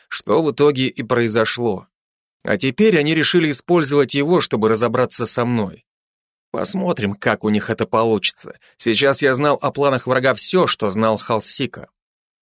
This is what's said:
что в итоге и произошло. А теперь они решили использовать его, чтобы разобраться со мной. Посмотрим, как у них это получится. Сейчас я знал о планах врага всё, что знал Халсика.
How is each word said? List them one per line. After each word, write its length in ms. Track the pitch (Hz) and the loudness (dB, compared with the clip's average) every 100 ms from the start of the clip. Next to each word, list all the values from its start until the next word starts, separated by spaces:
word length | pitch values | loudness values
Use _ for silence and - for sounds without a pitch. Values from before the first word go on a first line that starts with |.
| - | -12
что 340 | - - 123 | -8 0 2
в 100 | 156 | 2
итоге 340 | - 147 131 131 | 2 2 2 -2
и 160 | - | -4
произошло. 840 | 110 120 117 113 110 - 117 92 - _ _ _ _ _ | -2 0 0 0 0 -2 -4 -4 -10 _ _ _ _ _
А 120 | - 101 | -4 -2
теперь 400 | 131 127 220 170 | -2 2 4 4
они 160 | 147 | 2
решили 360 | 160 139 180 160 | 0 2 2 2
использовать 640 | 135 - 175 135 143 131 | -2 0 0 2 2 2
его, 260 | 143 147 175 | 0 2 2
чтобы 280 | - 117 110 | 2 0 2
разобраться 580 | 110 117 123 123 - 113 | 2 0 0 -2 -2 -4
со 180 | - | -2
мной. 400 | 120 117 95 76 _ _ _ _ _ _ _ | -2 -2 -4 -8 _ _ _ _ _ _ _
Посмотрим, 640 | - - 190 180 - 98 | -6 -4 -2 -2 -2 -2
как 300 | 101 123 107 | -2 -2 0
у 60 | 110 | 0
них 180 | 107 - | 0 0
это 180 | 110 110 | -4 0
получится. 720 | 113 113 107 - - - - _ - | 0 2 0 -2 -6 -12 -18 _ -6
Сейчас 440 | 117 107 139 135 | -2 2 2 2
я 140 | 139 | 2
знал 240 | 127 147 139 | 2 0 0
о 100 | 143 | -2
планах 360 | 139 143 127 123 | -2 0 0 0
врага 260 | 131 131 | 0 0
всё, 320 | 120 - 185 151 | 0 0 2 0
что 220 | - 104 | 0 -4
знал 300 | 104 110 107 | 0 0 0
Халсика. 720 | - 113 - - 127 - - _ _ _ _ _ | -2 -2 -2 -4 -6 -10 -20 _ _ _ _ _